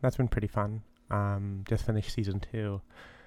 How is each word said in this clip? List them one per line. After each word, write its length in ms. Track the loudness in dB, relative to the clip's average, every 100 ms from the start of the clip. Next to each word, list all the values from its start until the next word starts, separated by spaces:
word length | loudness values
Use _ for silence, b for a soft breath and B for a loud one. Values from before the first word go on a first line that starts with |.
That's 140 | 0 2
been 120 | 2
pretty 200 | 2 0
fun. 340 | 0 -2 -4 -10 _ -4
Um, 540 | 0 2 0 -2 -4 0
just 160 | 0 2
finished 260 | 2 0
season 280 | -2 0 -2
two. 400 | -2 -4 -2 -4 -8 b b b